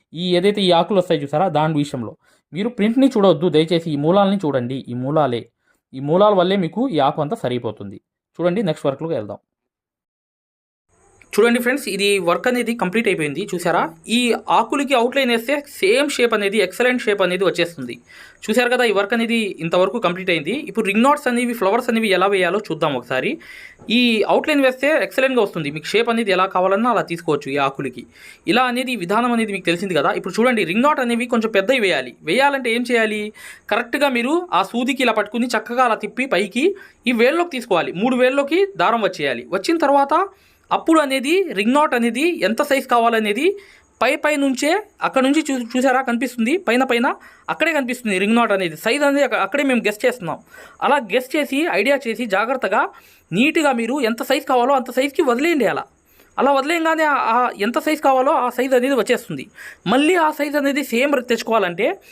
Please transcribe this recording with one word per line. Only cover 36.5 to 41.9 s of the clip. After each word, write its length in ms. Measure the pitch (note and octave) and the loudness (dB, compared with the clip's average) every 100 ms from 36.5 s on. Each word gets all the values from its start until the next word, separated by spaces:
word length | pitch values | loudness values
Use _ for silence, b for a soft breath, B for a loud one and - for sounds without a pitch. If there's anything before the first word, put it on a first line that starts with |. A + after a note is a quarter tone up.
| A#3+ F4 - B B A#3 | 0 0 -2 B B -2
ఈ 40 | A#3 | 2
వేల్లోకి 300 | B3 E4 E4+ B3+ | 2 2 -2 -6
తీసుకోవాలి. 360 | A3+ F3 C#3 E3 | -2 0 0 -2
మూడు 140 | A#3+ B3 | 0 2
వేల్లోకి 380 | B3+ C#4 C4 E4+ G4 E3+ | 2 2 0 0 0 0
దారం 200 | F3+ A#3 F#3+ | 0 2 0
వచ్చేయాలి. 360 | - C#3+ A#2 - G3 | -2 -4 -4 -4 -4
వచ్చిన 200 | B3+ E4 C#4 | -2 0 2
తర్వాత 280 | C#4 C#4 D#4 G4 b b b b | 2 2 0 -2 b b b b
అప్పుడు 280 | F#3+ D#4+ D#4+ | -2 2 2
అనేది 440 | C#4+ C4+ B3+ F#4 F4 | 2 -2 0 0 0
రింగ్ 220 | F#3+ G#3+ | -2 2
నాట్ 220 | C#4+ D4+ | 2 2